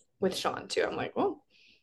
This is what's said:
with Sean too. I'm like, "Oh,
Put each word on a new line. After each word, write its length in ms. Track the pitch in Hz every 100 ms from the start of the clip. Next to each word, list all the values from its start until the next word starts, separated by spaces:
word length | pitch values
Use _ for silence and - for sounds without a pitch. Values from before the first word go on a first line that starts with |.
| _ -
with 160 | 190 -
Sean 320 | 160 - -
too. 160 | -
I'm 120 | - -
like, 160 | - -
"Oh, 260 | 381 311 _ _ - _